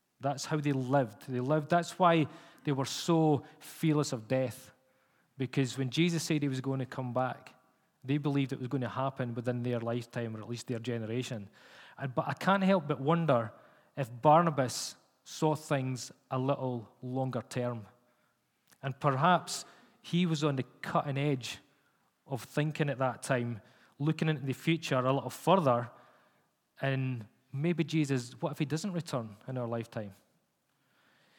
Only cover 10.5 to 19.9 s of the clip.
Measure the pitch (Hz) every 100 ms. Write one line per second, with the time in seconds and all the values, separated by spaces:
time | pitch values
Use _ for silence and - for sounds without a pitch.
10.5 | 117 - 117 117 117 110 120 127 117 101
11.5 | - - - - - 135 - - - -
12.5 | 196 190 196 147 135 139 170 160 123 110
13.5 | - - _ _ - 127 120 151 156 175
14.5 | 139 127 - - - _ _ - - 156
15.5 | 151 - 143 131 123 - - _ 131 131
16.5 | 139 131 120 104 _ 127 127 131 123 -
17.5 | 127 123 117 101 _ _ _ _ _ _
18.5 | _ _ _ 139 - 147 131 170 175 175
19.5 | - - - _